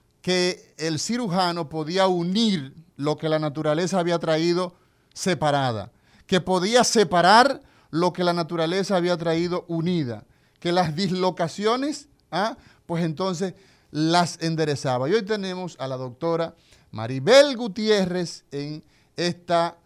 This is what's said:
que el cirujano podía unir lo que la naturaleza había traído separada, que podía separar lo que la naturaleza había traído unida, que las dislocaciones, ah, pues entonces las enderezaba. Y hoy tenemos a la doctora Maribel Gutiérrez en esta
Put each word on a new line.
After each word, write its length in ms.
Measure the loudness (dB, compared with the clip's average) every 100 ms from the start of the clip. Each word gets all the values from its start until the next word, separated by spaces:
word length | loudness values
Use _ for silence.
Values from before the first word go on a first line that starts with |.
| _ _
que 540 | -2 0 0 -2 -10 -8
el 200 | -4 -4
cirujano 720 | -4 -4 -2 0 0 -2 -6
podía 380 | -6 -4 2 2
unir 640 | 2 0 0 2 0 -4 -16 -20 -6
lo 200 | -4 -2
que 120 | 0
la 100 | 0
naturaleza 600 | -2 -2 -2 0 0 0
había 180 | 0 0
traído 560 | 0 2 2 0 -2 -10 _ _ _
separada, 800 | -6 -2 0 0 0 0 -4 -8 _ _ _ -2
que 140 | -2
podía 420 | 0 0 2 4
separar 760 | 4 2 2 4 8 8 6 2 -12 _ _
lo 220 | 0 0
que 120 | 0
la 80 | 0
naturaleza 640 | 0 -2 -2 -2 -2 0 0
había 200 | 0 0
traído 460 | 0 -2 -2 -4 -4
unida, 560 | -2 0 0 -2 -6 -14 _ _ _
que 120 | -2
las 220 | 0 0 0
dislocaciones, 1120 | -2 0 0 0 -4 -2 -2 0 -2 -6 -14 _ -8
ah, 260 | -4 -4 -6 -18 _ -8
pues 180 | -4
entonces 500 | -4 -2 -4 -4 -6 -8 _ _ _
las 500 | -2 2 2 2 -2
enderezaba. 640 | -4 -2 -2 -2 -2 -2 0
Y 20 |
hoy 80 | 0
tenemos 520 | 0 -4 -6 -8 -10 -8
a 80 | -8
la 80 | -8
doctora 560 | -10 -6 -2 -2 -4 -8 _ _ _
Maribel 640 | -8 -6 -2 6 6 6 2
Gutiérrez 880 | -6 -4 0 2 2 -2 -6 -10 _
en 300 | -12 -10 -12 -16 _ _ -6
esta 600 | -4 -4 -2 0 0 -6